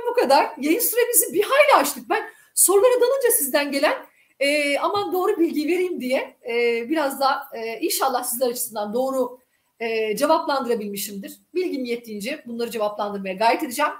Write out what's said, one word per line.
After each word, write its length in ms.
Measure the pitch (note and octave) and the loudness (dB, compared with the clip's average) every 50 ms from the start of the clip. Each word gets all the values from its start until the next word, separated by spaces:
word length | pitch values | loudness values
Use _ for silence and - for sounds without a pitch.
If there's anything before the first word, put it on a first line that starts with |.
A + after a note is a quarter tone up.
| A#4+ A#4+ | 0 0
bu 40 | - | 0
kadar. 380 | A#4+ - A#3+ C4+ D4+ G4+ - - C4 | 2 4 6 6 4 4 2 -2 -4
Yayın 220 | B3+ D4 E4+ A#4+ | 0 0 2 2
süremizi 540 | A#4 - A4 A#4+ A#4 A#4+ A#4+ - A#4+ - A#3+ | 2 0 2 2 0 2 4 2 2 2 2
bir 100 | F#4 G#4 | 0 0
hayli 380 | G#4+ C5 C#5+ C#5+ D5 - D#4+ | 2 4 4 6 6 6 4
aştık. 280 | C#4 - - - - A3+ | 4 2 -4 -8 -4 -2
Ben 200 | F#4 A4 - - - - _ _ - | -2 -2 -2 -6 -14 -20 _ _ 0
sorulara 460 | - - - G4 G4+ A4+ B4 B4 B4+ | 2 4 4 6 6 6 6 6 4
dalınca 300 | A#4+ B4+ C5+ C#5 B4 A4+ | 2 2 2 2 2 2
sizden 400 | - - C#4+ B3 D#4 D4 C#4+ C#4+ | 2 2 0 0 0 0 0 0
gelen, 340 | C4 C#4 C#4+ E4+ C5 - - - _ _ _ _ _ - | -2 0 0 0 0 -2 -8 -18 _ _ _ _ _ -2
e, 380 | C4+ C#4+ D4 D4+ D4 C#4+ C#4+ C4+ | 0 2 2 2 2 0 0 0
aman 360 | C4+ F4+ G4+ G4+ G4+ E4+ D#4+ | 0 0 -2 -2 -2 -2 -2
doğru 260 | F#4 F4+ G#4 G4+ - | 0 0 0 2 2
bilgi 280 | E4+ D4+ - D4 D4 D4 | 2 0 2 -2 0 0
vereyim 340 | F4+ F4+ F#4 F4+ E4+ B3+ | 0 0 0 -2 -2 -4
diye, 360 | B3 B3+ C4 D4+ B4+ - - _ - B3 | -2 -2 -2 -2 -2 -4 -12 _ -8 -4
e, 360 | A#3 A#3+ A#3+ A#3 A#3 A#3 A#3 A#3 | -2 0 2 2 0 -2 -2 -2
biraz 300 | D#4 D#4+ C#4+ C4+ - - | -2 0 0 -2 -2 0
da, 240 | C#4 C4 C#4+ C4+ - - - | 0 0 0 0 -4 -10 -12
e, 260 | A#3 A3+ A3+ A3+ - | -10 -8 -8 -6 -4
inşallah 440 | D4+ F4+ - - - C4 B3 A#3+ B3 | -4 -4 -2 0 -2 0 -2 -2 -4
sizler 260 | - A#3 A#3 C4 A#3+ | -4 -4 -2 -2 -2
açısından 440 | A#3+ B3 - - G#3+ G#3+ G#3 G#3+ G#3 | -2 -4 -6 -8 -6 -6 -6 -4 -2
doğru, 460 | B3 C4 C4 C4 C4 B3+ B3+ - - _ _ _ _ _ _ _ - | -2 -2 0 0 -2 -2 -2 -4 -14 _ _ _ _ _ _ _ -8
e, 360 | A3+ A3+ A3+ A3 A3 G#3+ G#3 | -6 -4 -2 -2 -2 -2 -2
cevaplandırabilmişimdir. 1200 | - C#4+ D4 D#4+ E4+ - D4+ C#4+ C4+ B3+ A#3 A#3+ G#3 G#3+ G3+ G3+ G3 - G#3 G3+ G3 G3 D4 - - _ _ - | 0 2 2 2 2 2 0 -2 -2 0 -2 -2 -2 -2 -6 -8 -8 -8 -8 -10 -12 -12 -14 -16 -18 _ _ -4
Bilgim 320 | F4 F4+ E4 C#4 B3+ B3+ | -4 -4 -2 -4 -4 -4
yettiğince 580 | A#3+ A#3 A#3 A#3 A3+ G#3+ G#3 G3 B3 D#4 D4+ - | -4 -6 -6 -6 -10 -10 -8 -6 -8 -8 -8 -10
bunları 260 | A#3+ A#3 A#3 A#3 A3+ | -12 -6 -6 -6 -4
cevaplandırmaya 640 | G#3+ A3+ G#3 G#3 G#3 - G#3 G3+ G3+ G3+ F#3+ F#3+ F#3 | -2 -2 -2 -2 -2 -4 -6 -6 -4 -6 -6 -6 -2
gayret 300 | F#3 A3 A#3 B3+ - D#4+ | 2 2 2 2 2 -2
edeceğim 280 | C4 A#3 D4 D4 D4 - - | -6 -2 -2 -2 -2 -2 -6